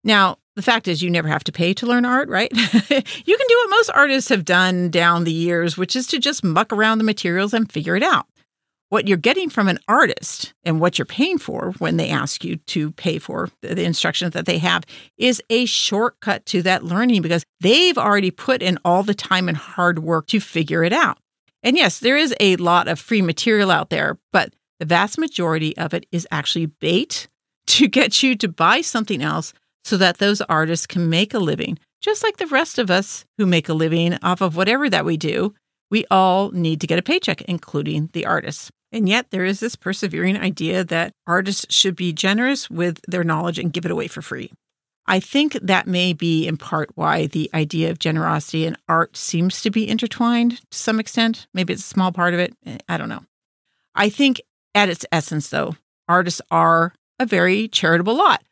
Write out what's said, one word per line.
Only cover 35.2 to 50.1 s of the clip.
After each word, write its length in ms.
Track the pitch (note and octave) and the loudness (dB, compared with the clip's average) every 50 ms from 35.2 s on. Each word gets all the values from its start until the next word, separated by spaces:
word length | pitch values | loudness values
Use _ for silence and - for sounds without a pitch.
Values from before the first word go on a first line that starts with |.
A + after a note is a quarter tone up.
| E3 D3+ - - F3 G#3 G3+ _ _ _ _ _ _ _ | -2 -4 -2 -2 -2 -2 -4 _ _ _ _ _ _ _
we 160 | G3+ A3+ - - | -2 -2 0 2
all 400 | G3 F#3+ F#3+ F#3 F3+ F#3+ G3+ - | 2 4 4 4 2 2 0 -2
need 280 | - F3+ E3+ D#3+ D#3+ D3+ | -2 -2 -2 0 -2 -2
to 60 | - | -2
get 120 | - E3 F3 | -2 -2 -2
a 40 | |
paycheck, 400 | - - D#4+ F#4 - - D#3+ - | 0 0 -2 0 0 -2 -6 -6
including 640 | - - F3 E3 - - - C#3+ D3+ D3+ D#3 D3+ D3+ E3 | -6 -8 -8 -8 -8 -6 -6 -6 -4 -2 -2 -4 -4 -4
the 120 | - E3 - | -6 -6 -2
artists. 460 | - E3+ - - - D3+ - - - _ _ _ _ | -2 -2 -2 -2 -6 -12 -12 -16 -18 _ _ _ _
And 160 | - A3+ G#3+ F#3 | -4 -2 0 2
yet 220 | G#3 A#3+ B3+ _ | 0 0 -2 _
there 140 | - F#3 F3+ | -4 -2 -2
is 160 | F#3+ G3 F#3+ | -2 -2 -2
this 160 | A3 - - | -4 -8 -8
persevering 600 | _ - F#3 G3 - - F#3 D#3 D#3+ F3 F#3 G3 | _ -8 -8 -6 -4 -6 -6 -4 -2 -2 0 -2
idea 460 | G#3 E3 F3+ D3+ - D#3 D#3+ F3+ F#3 F3+ | 0 -2 -4 -4 -4 -4 -2 -2 -2 -4
that 280 | E3+ E3+ E3 F3 - _ _ _ | -2 -4 -4 -4 -6 _ _ _
artists 400 | - E3+ F#3 F#3+ G3 G3 - - _ | -2 -2 -2 -2 -2 -4 -6 -6 _
should 220 | - - - F#3+ F3 | 0 2 2 2 0
be 180 | - F3+ F3 | -2 -4 -4
generous 580 | D#3+ - - F#3+ G3+ A3 B3 C4 C#4 C4+ - - | -2 -2 -2 0 0 2 0 0 -2 -2 -6 -8
with 300 | - E3 F3 F3 E3 - - | -4 -2 -2 -2 -4 -6 -8
their 180 | - F3 F3+ E3+ | -6 -4 -2 0
knowledge 340 | E3 D#3+ D#3 E3+ F3 E3 - | 0 -2 -2 -2 -4 -4 -4
and 140 | - E3+ | -4 -4
give 120 | C#3 E3+ E3 | -4 -4 -6
it 60 | E3+ | -4
away 180 | E3+ D#3+ - E3+ | -4 -4 -6 -6
for 140 | - D3 | -10 -12
free. 280 | D3+ - - B2+ A2+ - - _ _ _ _ _ _ _ _ _ _ | -12 -10 -10 -12 -12 -14 -18 _ _ _ _ _ _ _ _ _ _
I 120 | - F#3 F#3+ | 0 0 0
think 360 | - - - C#4 D4+ D4+ - | 0 0 0 0 0 2 -2
that 340 | C4 F#3+ F#3 F#3+ F#3 - F#3 | -4 0 0 0 0 0 0
may 240 | F3+ F3+ F3+ F3+ | 0 0 2 0
be 340 | E3+ D3 E3+ E3+ D#3+ D#3+ D#3+ | 0 0 0 0 0 0 0
in 100 | D#3+ D#3 | -2 -6
part 340 | D3 - - - D#3 D3+ - - | -6 -6 -4 -4 -4 -4 -6 -6
why 320 | - D#3+ D#3 D#3 E3 D#3 | -2 -2 0 0 0 -2
the 240 | D3 - D3+ D#3 - | -2 -2 -4 -4 -2
idea 380 | - D#3+ D#3 D3+ - D#3+ E3 E3 | -2 -2 -2 -2 -2 -2 -2 -2
of 80 | E3+ D#3 | -2 -4
generosity 680 | - E3 D#3 D#3 E3 E3 D#3+ D#3 - - - D#3+ D#3+ | -4 -2 -2 0 0 0 -2 -2 -4 -4 -4 -4 -2
and 140 | D#3+ - _ _ - | -4 -6 _ _ 0
art 280 | E3 E3 E3 - _ | 0 0 0 -2 _
seems 440 | - - - - E3 F3 F#3 - - | -10 -8 -4 0 0 0 0 -2 -2
to 80 | - A3+ | -4 -2
be 180 | G3 A3+ A3 - | 0 0 0 0
intertwined 680 | A3 A3+ A#3+ A3+ | -2 -2 -2 -6